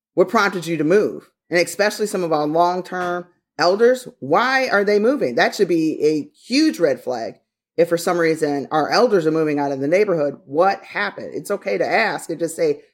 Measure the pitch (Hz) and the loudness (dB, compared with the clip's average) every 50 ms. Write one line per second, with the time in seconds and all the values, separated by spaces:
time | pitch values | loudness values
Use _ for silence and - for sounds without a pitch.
0 | _ _ _ - 185 185 - 220 202 196 190 180 160 165 170 151 147 156 185 214 | _ _ _ 0 0 2 2 0 0 0 -2 -4 -6 -4 -4 -2 0 2 2 2
1 | 175 123 - - - _ _ _ _ _ 160 175 170 170 - - 202 214 214 - | 2 0 -4 -10 -16 _ _ _ _ _ 0 0 0 0 -2 -2 -2 -2 0 -2
2 | 214 202 - 190 175 165 160 147 151 151 156 165 175 175 180 185 180 - 185 180 | -4 -4 -2 -4 -2 0 0 0 0 0 2 2 2 2 0 -2 -6 -8 -8 -6
3 | 180 175 175 180 170 - _ _ _ _ _ - 156 175 196 208 233 240 - 247 | -6 -6 -6 -8 -8 -12 _ _ _ _ _ 0 2 2 4 4 4 4 4 0
4 | - - - _ - 135 156 202 233 262 269 262 262 - - 202 202 202 208 208 | -4 -12 -16 _ -2 0 2 2 2 2 0 0 0 0 0 2 2 2 2 2
5 | 208 240 294 240 180 127 120 156 185 233 - - 202 160 175 165 160 156 - - | 2 2 2 0 -2 -2 0 0 0 0 0 0 0 0 2 0 0 0 0 0
6 | 147 151 156 151 - - _ _ - - 240 285 320 311 - - 170 147 127 110 | 0 0 0 0 -4 -8 _ _ -6 -2 0 2 2 2 2 2 0 0 0 -2
7 | - 123 123 113 113 101 - _ _ _ _ _ _ _ _ - 170 170 170 165 | -6 -8 -8 -6 -8 -10 -12 _ _ _ _ _ _ _ _ 0 2 2 0 0
8 | - 196 175 175 165 160 160 151 156 147 143 143 135 - - 156 143 - 147 190 | 0 0 0 2 0 0 0 0 -2 -2 -2 -4 -4 -2 -2 -2 0 2 2 2
9 | 240 240 208 180 156 156 156 160 156 151 147 147 143 143 139 135 139 143 170 202 | 2 2 2 2 2 2 0 0 0 0 0 -2 -2 -2 -2 -4 0 0 2 2
10 | 214 202 175 160 143 143 139 - _ 135 139 160 185 196 392 - - - - 180 | 2 2 0 0 -2 -2 -4 -8 _ -4 0 2 2 2 0 -2 -8 -10 -8 -6
11 | 208 196 - - 110 82 - 143 160 - 202 190 - 202 202 180 156 120 165 208 | -6 -6 -8 -10 -12 -10 -10 -10 -6 -6 -6 -6 -4 -4 -2 -2 0 2 2 2
12 | 220 196 151 147 - - 165 151 165 156 - - 170 151 143 - - _ | 2 2 -2 -4 -6 -8 -6 -4 -6 -6 -2 -2 -2 -2 -2 -4 -8 _